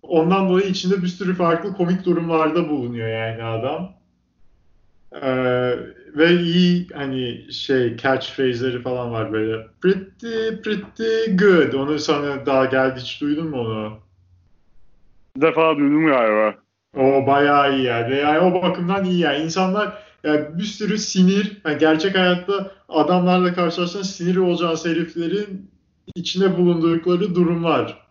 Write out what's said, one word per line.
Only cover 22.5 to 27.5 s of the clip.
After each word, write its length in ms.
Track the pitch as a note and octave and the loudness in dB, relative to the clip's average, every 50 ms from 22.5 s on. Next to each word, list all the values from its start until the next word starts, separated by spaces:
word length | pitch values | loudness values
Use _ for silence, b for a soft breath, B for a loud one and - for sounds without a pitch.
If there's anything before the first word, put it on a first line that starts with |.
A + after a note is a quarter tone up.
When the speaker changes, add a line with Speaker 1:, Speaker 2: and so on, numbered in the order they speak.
| G3 G3 F#3+ B B B B - | -4 -4 -4 B B B B -4
Speaker 1:
adamlarla 640 | - D#3 D3+ F3+ F3+ F3+ F3 F3+ F3+ F3+ F3+ F3 F3 | 0 0 2 2 2 2 4 4 4 4 2 0 0
karşılaşsan 480 | F3+ F3 D#3+ - F#3 F3 F3 - G#3 | 0 -2 -2 0 -2 -4 -4 -4 -8
sinir 340 | F#3 F#3+ - - E3+ F3+ F#3 | -8 -8 -8 -4 -2 0 0
olacağın 400 | F#3 F#3 F3+ E3+ D3+ F3 E3+ E3 | 2 2 0 0 0 0 -2 -2
heriflerin 960 | D#3 - F3 E3 E3+ E3+ - - E3+ E3+ E3 F3+ G#3 G#3 G3+ F#3+ F#3 - - _ _ _ _ _ _ _ - - | -2 -2 -2 -2 -2 -4 -4 -6 -6 -4 -2 -2 -4 -4 -6 -10 -16 -16 -20 _ _ _ _ _ _ _ -16 -12
içinde 420 | - E3 - - F#3 F#3+ F#3+ F3 | -10 -8 -6 -2 0 2 2 2
bulundukları 800 | E3+ F3+ F3 E3+ E3 E3 E3 E3 E3 - F3+ F3+ F3 G#3 G3 E3+ | 4 4 4 4 4 2 2 0 0 0 0 0 0 0 0 2
durumlar. 680 | F3 F3 E3 | 2 2 2